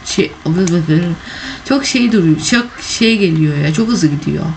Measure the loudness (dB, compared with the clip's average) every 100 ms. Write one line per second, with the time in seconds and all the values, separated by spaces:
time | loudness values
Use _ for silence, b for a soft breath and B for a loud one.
0 | -4 -2 -2 -2 -2 0 2 0 2 0
1 | 0 -4 B B B B -2 -2 0 0
2 | 2 4 4 2 2 0 -2 -12 -10 0
3 | 2 4 2 2 0 0 0 0 0 2
4 | 2 0 -2 -4 -4